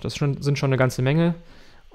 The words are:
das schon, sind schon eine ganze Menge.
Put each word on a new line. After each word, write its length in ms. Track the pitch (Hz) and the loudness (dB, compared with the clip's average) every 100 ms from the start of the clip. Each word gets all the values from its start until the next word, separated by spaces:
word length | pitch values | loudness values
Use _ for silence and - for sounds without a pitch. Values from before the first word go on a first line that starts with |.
das 120 | - | -8
schon, 260 | - 147 139 | -4 -2 -2
sind 180 | 143 139 | -2 0
schon 100 | 139 | 0
eine 80 | 131 | 2
ganze 260 | 127 - | 2 0
Menge. 320 | 127 156 170 170 - - - - - | 0 2 2 0 -8 -20 -20 -20 -14